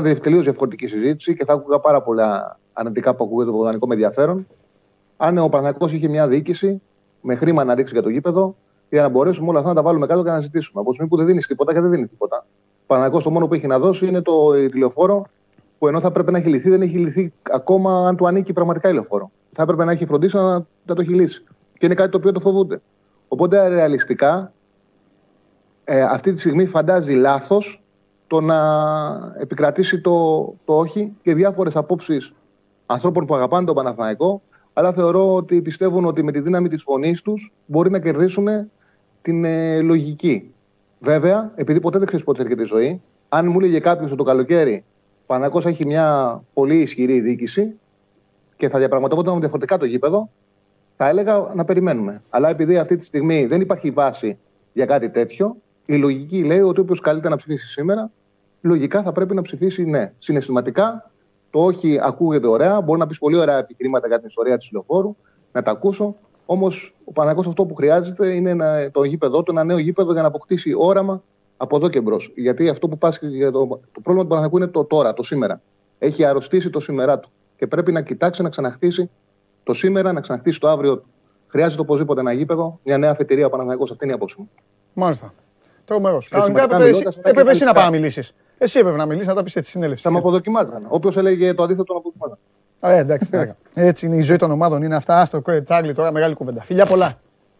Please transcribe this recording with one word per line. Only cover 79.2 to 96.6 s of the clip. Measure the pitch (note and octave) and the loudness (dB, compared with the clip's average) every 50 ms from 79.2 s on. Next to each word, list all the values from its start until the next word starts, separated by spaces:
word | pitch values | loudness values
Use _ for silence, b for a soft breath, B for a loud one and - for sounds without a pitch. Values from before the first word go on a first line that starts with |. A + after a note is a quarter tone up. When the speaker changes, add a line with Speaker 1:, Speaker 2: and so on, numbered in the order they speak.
| _ _ _ _ _ _ _ _ | _ _ _ _ _ _ _ _
Speaker 1:
το | _ - | _ -6
σήμερα, | A#2+ - - F#3+ G3 F#3+ F#3 F#3+ | -2 0 0 0 0 0 0 -2
να | F3 C#3+ | -2 -4
ξαναχτίσει | - - C3 A#2+ A#2+ F3 D#3+ - | -6 -8 -8 -4 -2 -4 -2 0
το | - D3+ | 0 0
αύριο | D#3 C#3+ C#3 C#3 C3 - | 2 2 2 0 0 0
του. | - _ _ _ _ _ _ _ _ | -4 _ _ _ _ _ _ _ _
Χρειάζεται | _ - C#3 D#3+ E3+ D3+ D3+ | _ -2 0 0 0 0 -2
οπωσδήποτε | D#3 C#3+ D3+ C#3 D#3 C#3+ C#3+ C3 | -2 -2 0 0 0 -2 -2 -2
ένα | B2+ B2 | -2 -2
γήπεδο, | A#2+ C3 D#3+ - E3+ D#3+ E3+ E3 E3 - _ | -2 -2 -2 -2 -2 -2 -4 -6 -8 -8 _
μια | C3+ C#3 C#3 | -2 0 2
νέα | D3 D3+ | 2 2
αφετηρία | D3 - D3+ - C3+ C3+ D3 | 0 0 0 0 2 2 2
ο | C3 | 0
Παναθηναϊκός. | C3+ C3 B2+ B2 B2+ B2+ C3+ B2+ | 0 -2 -4 -6 -4 -4 -4 -6
Αυτή | A#2+ - D3 | -6 -6 -6
είναι | C3+ | -6
η | B2+ | -6
άποψή | A2 G2+ F#2+ - - | -6 -6 -10 -10 -16
μου. | G#3 - _ _ _ _ _ _ _ _ _ | -20 -20 _ _ _ _ _ _ _ _ _
Speaker 2:
Μάλιστα. | F#3 F#3 F3 D3 A2+ A#2+ G2+ - _ _ _ _ _ b b b b b | -2 -2 -2 -2 -4 -8 -16 -20 _ _ _ _ _ b b b b b
Τρομερός. | - G#3+ G#3+ G3 F#3+ F3 C3+ A#2+ | -4 -2 0 0 0 0 -2 -4
Speaker 1:
Συναισθηματικά | - - F#3+ G#3 G3+ G3+ C4+ C4+ | -2 0 2 2 4 4 2 2
Speaker 2:
Κανονικά | A3+ - F3+ E3 | 4 4 6 6
έπρεπε, | D#3+ D#3+ F#3+ | 6 6 4
Speaker 1:
μιλώντας, | G3 F#3+ - - | 2 -2 -6 0
αλλά | - D4 | 2 4
Speaker 2:
έπρεπε | A#3+ C4+ C4+ B3+ | 6 6 6 6
Speaker 1:
και | C4+ | 6
Speaker 2:
εσύ | - C#4 | 6 4
να | B3 | 4
Speaker 1:
ρεαλιστικά. | |
Speaker 2:
πάμε | A3 - F#3 E3+ E3 | 6 6 4 4 2
να | D#3 | 0
μιλήσεις. | D#3 D3+ B2 D3+ A#2+ - _ _ _ _ _ _ | 0 -2 -4 -6 -10 -12 _ _ _ _ _ _
Εσύ | C4 A3 - C4+ | -2 2 4 4
έπρεπε | G#3+ F3+ D3+ | 4 4 2
να | D3 D#3 | 0 -2
μιλήσεις, | D3+ D3+ F3 G#3 F#3 | -2 -4 -2 -2 -2
να | F#3+ | -2
τα | G3+ | -2
πεις | F3+ F#3 - | -4 -4 -6
έτσι | F3+ C#3 - | -6 -6 -6
στη | - F3+ | -6 -4
συνέλευση. | E3+ D3+ C3+ A#2 - | -4 -4 -4 -4 -2
Speaker 1:
Θα | E3+ | 0
με | E3 F3 | 0 2
αποδοκιμάζανε. | D#3+ F3+ F3 F3+ - G#3 A3 A3+ F3+ - - A2 G#2 A2+ | 2 2 0 0 0 0 0 0 -2 -2 -6 -12 -6 -4
Όποιος | D3+ D#3+ D3+ G3 F3 | -4 0 0 0 0
έλεγε | F#3+ F#3+ G3 F#3 F3 F3+ F3+ F3+ | 2 2 2 2 2 2 2 2
το | F3 | 2
αντίθετο, | E3+ E3+ F#3 F3+ F#3 | 0 0 0 -2 -2
τον | - F3+ | -4 -6
αποδοκιμάζανε. | E3+ E3 E3+ E3 - D#3 C3+ G#2 - _ _ _ _ _ _ _ _ | -6 -8 -10 -10 -10 -12 -12 -12 -16 _ _ _ _ _ _ _ _
Speaker 2:
Α, | - F3+ | 2 4
ε, | F#3 F3 | 4 4
εντάξει, | C#3+ C3+ D3+ C3+ G3 - | 4 2 0 -2 -2 -2
τι | F#3+ | -2
να | F3 D3+ | -2 -2
κάνω. | A2 - - _ _ _ | -4 -8 -14 _ _ _
Έτσι | F3 F3 F3+ E3+ - - | 2 4 4 4 2 -2
είναι | E3 E3 | 0 0
η | D#3+ | 2
ζωή | D3+ C#3 F3 | 2 2 2
των | F3 F3 D#3+ | 2 2 0
ομάδων, | D3 D3+ E3+ E3+ D3+ C#3+ | 0 0 0 0 0 0
είναι | D#3 D#3+ D#3 | -2 -2 -2
αυτά. | D3 - - E3+ F3 | -2 0 2 4 4
Άστο, | F3+ - - D3+ | 4 2 0 -4
κο-, | B2+ - E3+ D3+ | -2 -2 -2 -2
Τσάρλι, | C3+ - E3 E3+ E3 D3+ C#3 | 0 0 0 0 0 0 -2
τώρα | B2+ D#3+ E3 | -2 -2 0
μεγάλη | D3+ D#3 D#3+ D#3+ D3+ | 0 0 0 0 0
κουβέντα. | - C3+ B2+ B2 A#2 | -4 -6 -8 -8 -10